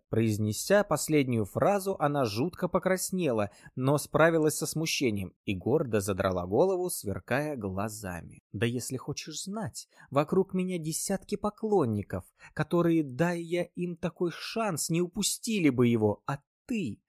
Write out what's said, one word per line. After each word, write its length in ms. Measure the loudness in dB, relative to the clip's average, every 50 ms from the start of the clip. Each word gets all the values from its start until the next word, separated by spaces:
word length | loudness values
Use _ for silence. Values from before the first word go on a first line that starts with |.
| _ _
Произнеся 720 | 2 2 4 2 2 2 0 -2 -2 -4 2 4 4 4 4
последнюю 640 | 2 0 -2 0 2 2 2 4 4 2 0 0
фразу, 500 | 0 0 2 2 2 2 2 0 -2 -2 0
она 260 | 0 0 2 0 0
жутко 420 | 0 0 0 -2 -2 -2 -4 -4
покраснела, 840 | 0 0 0 0 0 0 0 -2 -4 -2 0 0 2 2 2 0 -2 -4 -14 -20 -12 _
но 220 | -2 2 2 2
справилась 580 | 2 0 0 4 4 6 6 6 4 4 2 2
со 100 | 0 -6
смущением 680 | -4 -4 -4 -2 -2 -2 0 0 0 0 0 -4 -8 -10 _ _
и 100 | -4 -4
гордо 460 | -2 0 0 2 2 0 2 0 0
задрала 460 | 0 0 -2 0 0 0 0 -2 -2
голову, 420 | 0 2 2 4 4 2 0 -2 -4
сверкая 640 | -6 -6 -6 -6 -6 -6 -4 -2 -2 -2 0 -2 -4
глазами. 880 | -4 -6 -4 -4 -4 -4 -4 -6 -8 -10 -8 -8 -8 -10 -14 -20 -20 _ _
«Да 140 | -4 -2 -2
если 320 | -2 -2 -4 -6 -6 -8
хочешь 460 | -8 -8 -8 -8 -8 -10 -12 -12 -12 -10
знать, 440 | -8 -8 -6 -8 -8 -8 -12 -16 _ _ -20 -18 -2
вокруг 440 | 0 0 0 2 2 0 0 0 -2
меня 260 | -4 -2 -2 -4 -4
десятки 560 | -4 -4 -6 -4 -4 -4 -4 -4 -4 -6 -6
поклонников, 920 | -4 -4 -6 -6 -4 -2 2 4 4 4 4 2 -2 -2 -4 -6 -8 -8 -10 _ _ -20 -12 _
которые, 500 | -6 -4 0 2 2 4 4 4 2 0
дай 380 | -2 -2 0 0 0 0 -4
я 220 | -4 -2 -2 -2 -2 -4 _
им 200 | -6 -6 -6 -6
такой 360 | -6 -6 -6 -2 -2 -2 -2 -2
шанс, 560 | -6 -10 -8 -4 -2 -2 -2 -2 -2 -2 0
не 100 | 0 0
упустили 680 | 0 0 -2 -2 -2 -2 -2 -4 -4 -2 0 4 4 4
бы 180 | 4 6 4
его. 360 | 4 6 4 4 2 2 0 _
А 140 | -6 -6 -6 -8 _ _ _ _
ты... 360 | -6 -4 -4 -4 -4 -6 -10 _